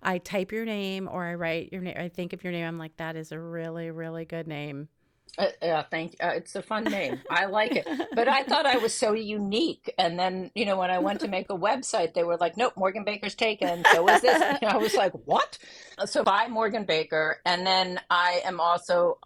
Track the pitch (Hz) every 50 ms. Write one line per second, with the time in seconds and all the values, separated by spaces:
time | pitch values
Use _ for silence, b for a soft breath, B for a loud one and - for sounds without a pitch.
0 | B 190 185 180 - - - 202 190 190 214 220 226 226 214 202 196 190 190 190
1 | 190 - - 180 175 170 175 170 170 165 165 170 - - - 185 180 175 - -
2 | 175 175 - - 180 175 - 180 - 180 175 170 170 165 165 165 160 156 _ -
3 | 165 160 160 160 160 - 156 160 165 170 170 170 165 165 160 170 165 165 160 165
4 | 165 165 165 165 165 160 170 165 160 160 151 147 147 151 139 139 151 - _ _
5 | _ _ _ _ _ _ - - 196 185 - - - 170 160 151 143 - - 160
6 | 160 170 - - 160 175 135 170 180 - - 202 185 - 220 214 - - 202 196
7 | 170 - - - - - 165 175 190 196 190 214 214 - 285 180 - 349 302 254
8 | - - 277 233 233 269 269 269 269 262 311 294 302 277 247 247 220 226 - -
9 | 240 214 208 226 220 208 214 208 202 196 202 233 339 - - - - 220 - -
10 | 185 170 170 175 180 185 185 185 185 - - 202 226 202 190 190 180 180 180 180
11 | 185 196 202 202 - 208 190 185 - - 202 170 175 214 277 262 262 - - 208
12 | 170 160 - 180 170 170 170 165 175 170 170 214 247 - - 185 185 190 190 214
13 | 202 208 208 208 - 196 - - 226 220 214 - 190 180 175 175 170 - 427 -
14 | 170 381 349 370 - 494 - 320 330 302 277 285 233 214 - 226 220 214 - 254
15 | 202 180 - - - - 180 233 - - - - B B B B B B B B
16 | 202 254 - 302 220 208 190 208 226 240 233 220 226 214 214 220 202 175 160 156
17 | 156 - 165 156 156 156 156 - - 180 180 175 185 190 185 185 185 180 180 -
18 | - - 180 175 180 180 175 175 - 185 180 170 165 170 170 170 - - 180 175
19 | 175 170 - - -